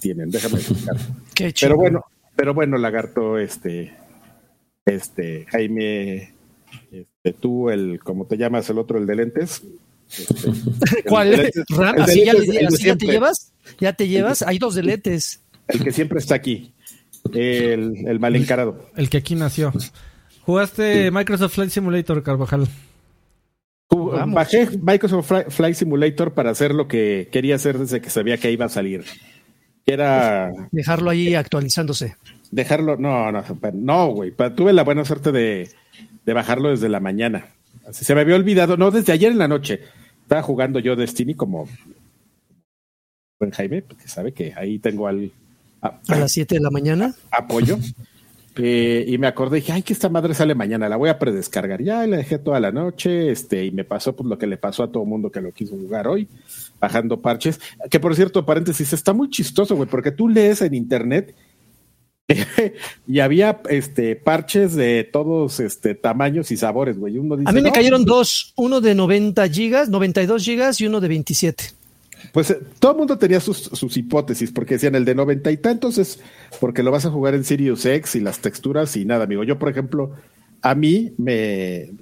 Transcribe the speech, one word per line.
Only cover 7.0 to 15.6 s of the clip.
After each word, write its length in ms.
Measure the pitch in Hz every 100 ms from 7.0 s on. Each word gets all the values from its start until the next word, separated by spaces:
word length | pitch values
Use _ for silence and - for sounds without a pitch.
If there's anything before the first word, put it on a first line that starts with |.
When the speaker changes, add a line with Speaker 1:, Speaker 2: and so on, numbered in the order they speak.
| 90 _ 90 -
Speaker 1:
tú, 300 | 127 123 120
el, 300 | 104 95 87
¿cómo 240 | - 95 92
te 100 | 110
llamas? 320 | 117 120 110
El 100 | 110
otro, 200 | 117 113
el 80 | 101
de 80 | 104
lentes. 460 | 117 147 170 - 202 - _ _ _ -
Este, 880 | - - - - - 123 - 233
Speaker 2:
<laughs> 40 | -
¿Cuál? 200 | 214 202
Speaker 1:
el 80 | 226
de 60 |
lentes, 200 | 269 165 156
Speaker 2:
¿Ram? 280 | 156 185 -
Speaker 1:
el 60 | 170
de 40 |
Speaker 2:
¿Así 120 | 175
ya 80 | 208
Speaker 1:
lentes, 160 | 220 185
Speaker 2:
le-, 120 | 214
Speaker 1:
el 60 | 175
de 0 |
Speaker 2:
así 100 | 156
ya 160 | 180
te 40 | 185
Speaker 1:
siempre. 100 | 208
Speaker 2:
llevas? 440 | 220 269 - - _ - -
¿Ya 120 | 190
te 120 | -
Speaker 1:
El 60 | 196
Speaker 2:
llevas? 280 | 190 208 277
Speaker 1:
de 60 | 175
Speaker 2:
Hay 100 | 185
dos 160 | 190
de 80 | 185
lentes. 580 | 175 208 202 170 - - _ _